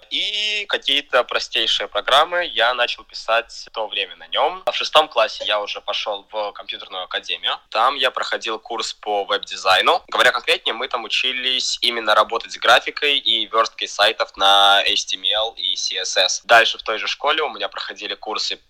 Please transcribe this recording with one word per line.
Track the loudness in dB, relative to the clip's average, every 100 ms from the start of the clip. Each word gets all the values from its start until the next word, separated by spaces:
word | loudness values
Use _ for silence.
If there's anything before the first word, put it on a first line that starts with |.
| -6
И | -6 -4 -4 -4 -4 -4
какие-то | -4 0 -2 0 0
простейшие | 0 -2 -4 -2 0 0 -2
программы | -4 2 4 4 0 -2
я | 0 2
начал | 2 -2 -4
писать | -12 -10 -2 0 -2 -10 -12
в |
то | -8 -6
время | -6 -8 -10
на | -6
нём. | 0 0 0 -4
В |
шестом | -2 2 4 4
классе | 2 0 0 -2
я | -2
уже | -2 -8
пошёл | -6 -4 -4 -6 -8
в | -6 -6
компьютерную | -8 -12 -12 -10 -10
академию. | -6 -6 -6 -6 -4 -6 -4
Там | 2 2 2
я | 0
проходил | -2 -4 -4 -4 -8
курс | -6 -6 -6
по | -8 -4 -2
веб-дизайну. | 0 -4 -4 -4 2 4 4 2 0
Говоря | 2 2
конкретнее, | 2 0 -2 -2
мы | -4 -4
там | -6 -4
учились | -2 -2 -2 -2 -2 -2 -2
именно | -2 -2 2 2
работать | 2 0 -6
с | -2
графикой | 4 4 2 -2 0 0
и | 0 0 0
вёрсткой | 0 0 -2 -6
сайтов | 2 2 2 -4 2
на | 4 6 6 6
H | 4 0 -2
T | -4
M |
L | -2 -2 -4 -4
и | -6 -4
C | -4 -4
S | -2 0
S. | 0 0
Дальше | 4 6 6 0
в |
той | -4 -4
же | -4
школе | -4 -2 0
у | -2
меня | -4 -8
проходили | -8 -12 -10 -10 -10
курсы | -6 -6 -4 -8